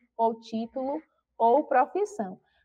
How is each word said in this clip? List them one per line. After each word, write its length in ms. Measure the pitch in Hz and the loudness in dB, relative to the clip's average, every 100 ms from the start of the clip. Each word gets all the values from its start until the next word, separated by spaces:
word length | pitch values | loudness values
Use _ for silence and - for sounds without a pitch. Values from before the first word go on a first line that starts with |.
| _ - | _ -2
ou 240 | 226 233 | 0 0
título 640 | - 220 233 269 262 302 - _ _ _ | -8 -8 -6 -6 -6 -6 -10 _ _ _
ou 240 | 226 254 | 4 4
profissão. 720 | 302 254 285 370 415 - 190 185 _ _ | 2 0 2 -2 -4 -6 -10 -10 _ _